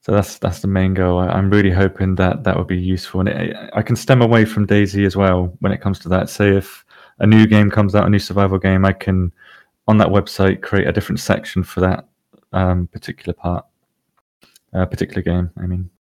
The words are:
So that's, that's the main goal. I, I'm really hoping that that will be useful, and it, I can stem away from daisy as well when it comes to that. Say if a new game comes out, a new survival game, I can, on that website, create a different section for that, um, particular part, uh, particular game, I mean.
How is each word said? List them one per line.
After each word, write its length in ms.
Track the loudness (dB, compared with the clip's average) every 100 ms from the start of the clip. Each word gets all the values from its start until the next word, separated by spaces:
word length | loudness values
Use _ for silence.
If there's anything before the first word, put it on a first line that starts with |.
So 120 | 0
that's, 260 | 0 0 -6
that's 220 | -6 -6
the 80 | -4
main 260 | -2 0
goal. 240 | 0 0 0
I, 100 | 0
I'm 220 | 0 2
really 200 | 4 4
hoping 440 | 2 0 0 -2 0
that 280 | 0 0
that 120 | -2 -2
will 80 |
be 140 | -2 -4
useful, 400 | -2 -4 -4 -4
and 80 | -2
it, 280 | -2 -6 -8 -8
I 100 | -6
can 140 | -2 -4
stem 260 | 2 2
away 220 | 4 4
from 220 | 2 0 0
daisy 380 | 2 2 0
as 120 | -2 2
well 400 | 2 2 -2 -4
when 120 | -4
it 80 | -4
comes 180 | -4 -6
to 80 | -2
that. 180 | -2 -2
Say 280 | 0 2 2
if 280 | -2 -20 _ _ _ _
a 80 | 4
new 200 | 6 6
game 240 | 4 2
comes 240 | 2 2
out, 120 | 2 2
a 40 |
new 80 | 0
survival 400 | 0 0 0 0
game, 260 | 0 2
I 80 | 2
can, 400 | 0 -2 -2 -2 _ _ -20 _ _ 0
on 120 | 2
that 100 | 4
website, 540 | 2 -2 0 0 0
create 240 | -2 -2 0
a 60 |
different 280 | -2 -4 -8
section 440 | -2 -4 -2 -6
for 160 | -6 0
that, 280 | 0 0 -8 _ _ _ _
um, 340 | -2 0 0 -4
particular 460 | -10 -14 -12 -10
part, 320 | -8 -6 -6 -10 _ _ _ _ _ _ _ _ _ _
uh, 140 | -4 -4
particular 360 | -4 -6 -4
game, 280 | -4 -2 -4 -8
I 100 | -8
mean. 240 | -8 -10 _